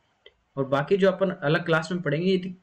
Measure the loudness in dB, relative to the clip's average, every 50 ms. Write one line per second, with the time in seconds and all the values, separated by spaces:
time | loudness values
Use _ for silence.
0 | _ _ _ _ _ -20 _ _ _ _ _ -6 -2 0 0 -2 2 0 2 4
1 | 4 2 2 2 -2 -2 -2 -2 0 0 0 0 2 0 0 0 0 -2 -6 -4
2 | -2 -2 -2 0 2 0 0 0 -2 -6 -12 -14